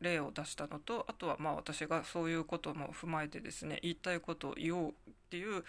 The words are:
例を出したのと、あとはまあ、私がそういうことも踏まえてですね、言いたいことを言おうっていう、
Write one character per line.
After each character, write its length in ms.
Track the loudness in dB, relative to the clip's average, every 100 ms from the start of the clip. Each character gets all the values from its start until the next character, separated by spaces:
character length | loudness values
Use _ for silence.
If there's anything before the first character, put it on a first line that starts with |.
例 180 | 2 4
を 120 | 2
出 100 | -2
し 120 | -4 -2
た 120 | -4
の 120 | -4
と、 260 | -2 -2 -2
あ 60 |
と 140 | -2 0
は 100 | 2
ま 120 | 2
あ、 40 | 2
私 320 | 0 -2 2
が 160 | 2
そ 200 | 2 0
う 60 | 2
い 60 | 2
う 80 |
こ 140 | 2 -2
と 160 | -2
も 140 | -2 -4
踏 200 | -4 0
ま 160 | 0
え 60 | 0
て 100 | -4
で 100 | -6
す 140 | -6 -4
ね、 140 | -2
言 100 | -2
い 40 | 0
た 180 | 0
い 60 | 0
こ 160 | 0 -4
と 140 | -2
を 40 | 0
言 220 | 2 4
お 120 | 2
う 20 |
っ 360 | -2 -12 -20 -8
て 80 | -4
い 200 | -2
う、 60 | -2